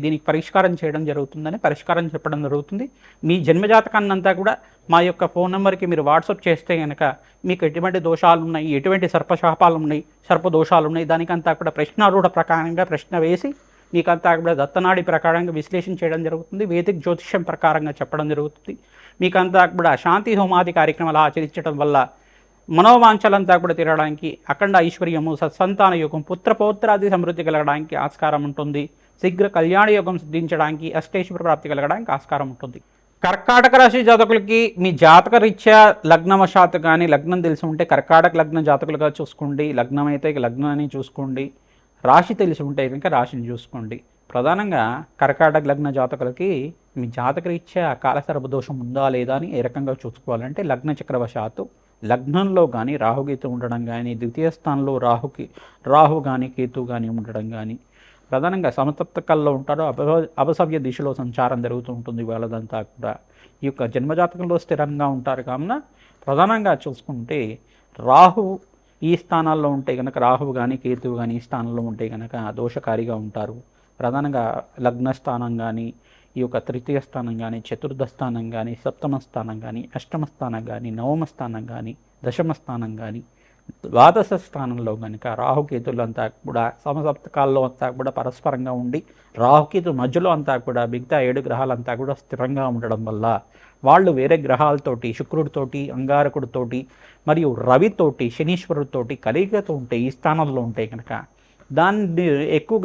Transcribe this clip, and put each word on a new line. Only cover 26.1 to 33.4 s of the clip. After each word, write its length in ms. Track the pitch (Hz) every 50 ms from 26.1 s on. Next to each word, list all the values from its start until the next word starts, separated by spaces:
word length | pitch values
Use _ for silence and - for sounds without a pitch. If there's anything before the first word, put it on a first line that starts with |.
| - - 143 -
పుత్రపౌత్రాది 760 | 180 180 - 214 220 - 208 208 208 202 - 220 208 202 196 202 190
సమృద్ధి 300 | 180 170 170 170 170 160 156
కలగడానికి 480 | 156 151 151 147 143 151 156 156 151 139 131
ఆస్కారం 360 | 147 - - 160 151 151 147 143 143
ఉంటుంది. 360 | 139 - 147 147 143 147 143 - _ _ _ _ _ _
శీఘ్ర 260 | - 185 175 180 202 202 196 170
కళ్యాణ 300 | 160 170 180 196 208 214 208 202
యోగం 200 | 175 180 180 160 156
సిద్ధించడానికి, 640 | 151 156 165 165 151 175 156 156 151 156 151 160 160 - 160
అష్టైశ్వర్య 460 | - - - 190 175 180 185 175 170 165
ప్రాప్తి 240 | 156 151 - 147 147
కలగడానికి 380 | 139 139 147 170 220 233 - - 135
ఆస్కారం 320 | - - 151 139 143 131 123
ఉంటుంది. 280 | - - 127 123 - _ _ _ _ _ _ _ _ -
కర్కాటక 500 | 180 196 196